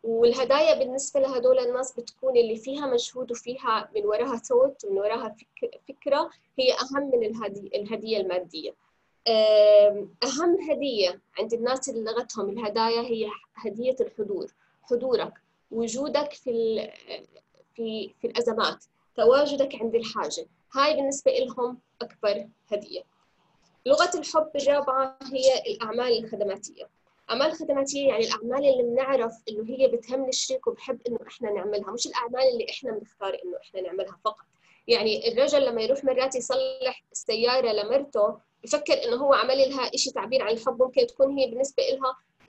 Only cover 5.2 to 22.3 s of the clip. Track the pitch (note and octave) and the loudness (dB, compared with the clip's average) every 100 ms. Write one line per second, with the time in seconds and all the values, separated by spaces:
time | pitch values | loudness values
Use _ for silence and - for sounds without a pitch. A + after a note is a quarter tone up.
5.2 | A3+ - _ - A#4+ - - - C#4+ C#4+ | -6 -12 _ -10 -10 -10 -20 -6 0 0
6.2 | E4 - _ - B3+ A3+ C4 C4+ C#4 A#3+ | -2 -8 _ 0 2 2 0 -4 0 0
7.2 | A3 A3+ G#3 G3+ G3 G#3 G#3 G#3+ A3 G#3+ | 0 -4 -8 -10 -8 -8 -6 -6 -4 -2
8.2 | F#3+ F3+ F3 D#3+ - - _ _ _ _ | -2 -4 -6 -12 -12 -14 _ _ _ _
9.2 | A3+ A3 G#3+ G#3+ G#3 G#3 G#3 G3+ - - | 0 4 6 8 10 10 8 4 -6 -6
10.2 | B3+ C#4 F4 F4+ D#4 B3+ C#4 G#3+ F3+ - | -4 0 2 2 0 -2 -2 0 0 -2
11.2 | _ - A3 A3+ B3 C4 C4+ A3+ A3 A3+ | _ -6 -4 -2 -2 -2 -4 -6 -4 -6
12.2 | B3+ G#3+ G3 A3 G#3+ A3 A3+ A#3 A#3+ A3+ | -6 -6 -6 -6 -4 0 0 0 -2 -4
13.2 | G#3+ - _ - A3+ G#3 B3+ B3+ A#3 - | -6 -10 _ -12 -10 -4 -2 0 -2 -4
14.2 | G3+ F#3 - _ _ _ - - - D#3 | -6 -6 -8 _ _ _ -4 -2 0 -2
15.2 | E3 - _ _ - A3+ A#3 A#3+ C#4+ C#4+ | -4 -12 _ _ -10 -6 -4 -4 -2 -2
16.2 | D4 - C4 A#3 A3+ A3 - - - - | -2 -8 -6 -2 0 -2 -6 -14 -16 -16
17.2 | - _ _ _ _ - A3+ A3 - _ | -18 _ _ _ _ -10 -8 -8 -10 _
18.2 | A3+ - A#3+ A3 E3 - _ _ _ - | -6 -2 -2 0 -2 -4 _ _ _ 2
19.2 | A#3 C4+ D4 C#4 C4+ A#3 A3+ A3+ - G#3+ | 6 6 4 0 -2 -4 -2 -2 -4 -6
20.2 | D3+ - - _ _ C4+ D4 D4+ C#4 C#4 | -6 -8 -14 _ _ 0 2 2 -2 0
21.2 | C4+ - B3+ B3 B3 B3+ _ - - - | 0 0 -2 -4 -6 -6 _ -14 -14 -4
22.2 | G#3 | -2